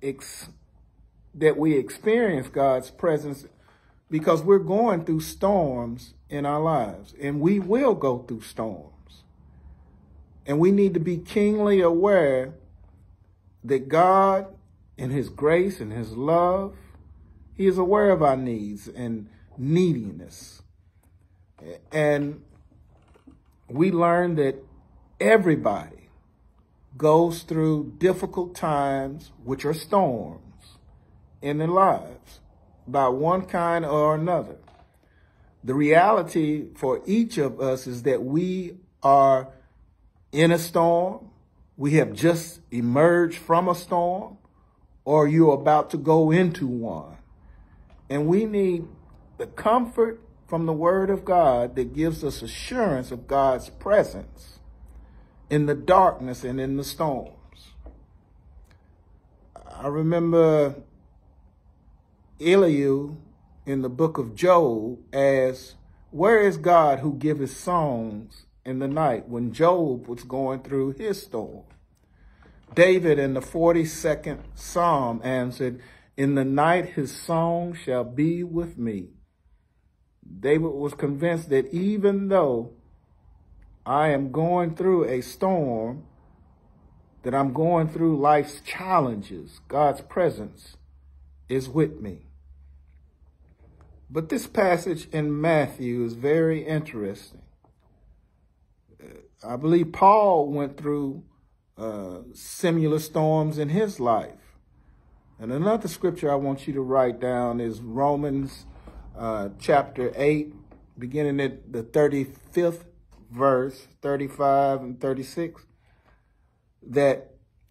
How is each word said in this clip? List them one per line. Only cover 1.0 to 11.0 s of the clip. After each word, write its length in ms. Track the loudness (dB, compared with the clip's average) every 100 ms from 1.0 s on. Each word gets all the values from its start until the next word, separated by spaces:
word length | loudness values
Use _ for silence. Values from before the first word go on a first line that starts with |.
| _ _ _
that 240 | 0 0 2
we 160 | 2
experience 760 | 0 -2 -4 -2 0 0 -2 -4
God's 420 | 0 0 0 -4
presence, 540 | -4 -2 -2 -4 -12 -16 _ _ _ _ _ _
because 340 | -2 0 2
we're 160 | 4 4
going 440 | 4 0 2 0
through 160 | -2 -4
storms 920 | -6 -4 0 2 0 -2 -6 -10 -16 -20 _
in 160 | -6 -4
our 140 | -2
lives, 520 | 0 0 -2 -8 -18 -10
and 180 | -6 0
we 200 | 2 0
will 360 | 0 2 2
go 260 | 0 -2 -4
through 200 | -8 -14
storms. 840 | -12 -10 -10 -10 -18 -20 -20 -20 _ _ -20 -20 -20 -20 -20 -20 _ -20 -20 -16 -4
And 120 | 2
we 120 | 4
need 240 | 4 2
to 60 | 0